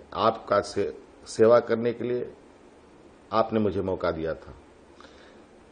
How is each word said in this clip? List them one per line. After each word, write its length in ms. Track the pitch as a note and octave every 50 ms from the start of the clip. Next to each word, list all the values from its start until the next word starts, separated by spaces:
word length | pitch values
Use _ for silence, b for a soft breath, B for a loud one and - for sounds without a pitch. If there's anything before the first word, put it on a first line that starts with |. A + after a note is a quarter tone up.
| - - -
आपका 460 | - G2 A2+ A2+ - - - G2+ G#2
से-, 680 | F#2+ - - G#2 G2 D2+ - - - - - - -
सेवा 340 | - - - A2+ A2 A#2 A#2+
करने 320 | A#2 - A2+ A2+ A2+ A#2+ A2+
के 120 | - A2+
लिए 300 | B2 B2 B2 A#2+ - - - - - - - - - - - - - - - - - - - - - G2
आपने 280 | A2 A2+ - A2 A2
मुझे 200 | G#2+ G2+ F2 G2
मौका 300 | F#2+ F#2+ F#2 F2+ F#2 F2
दिया 240 | E2+ D#2+ D#2+ D#2+ D#2
था, 200 | - - - C2+ - - - - - - - - b b b b b b b b b b b - - - -